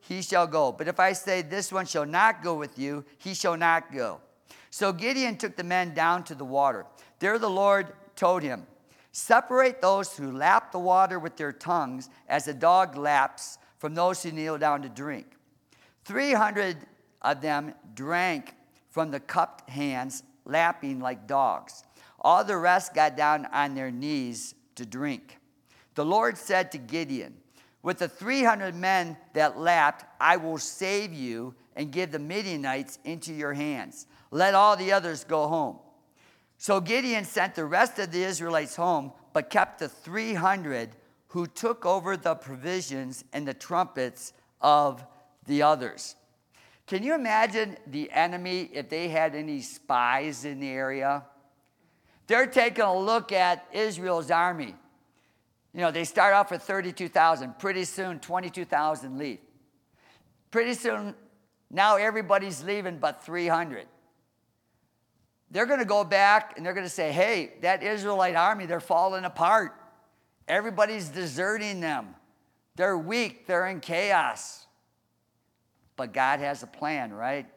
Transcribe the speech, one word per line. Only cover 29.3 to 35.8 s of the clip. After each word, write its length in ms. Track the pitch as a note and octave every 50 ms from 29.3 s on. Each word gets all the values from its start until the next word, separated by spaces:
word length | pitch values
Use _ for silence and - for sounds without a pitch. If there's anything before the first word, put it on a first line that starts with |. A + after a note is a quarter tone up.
| _
that 260 | D3+ D3+ D3+ - A2+
lapped, 460 | D#3 E3+ F3 E3+ D3+ C#3+ D3+ - - - - _
I 160 | C3 D#3 F3
will 220 | F#3 D#3+ D#3+ D#3+ D3+
save 540 | - - - - F#3+ F#3+ G3 G3+ G#3 G#3 E3
you 420 | D3+ C3 B2 A#2 A2+ A#2+ B2+ B2 _ _ _ _
and 160 | - D3+ D3+
give 200 | C#3 F3 F#3 E3+
the 80 | D3 D#3
Midianites 800 | D3 D3+ F3 G#3 A3 G3 F3 D3+ C#3 C3+ C3+ C3+ C3+ C3+ - - _
into 280 | C#3 E3 E3 - D#3 E3
your 220 | D3+ D3 C#3+ C#3+
hands. 520 | C#3+ D3 D3+ D3 B2+ G2+ - - - - _ _ _ _ _
Let 240 | - D3 F3+ G3 G3
all 220 | F#3+ G3+ G#3+ G#3
the 160 | F#3 F#3 F#3 G3
others 320 | G3 F3 E3+ D#3+ C#3+ -
go 240 | - D#3 D#3 D3 D3+
home." 300 | D#3+ E3 D3+ B2 G2+ -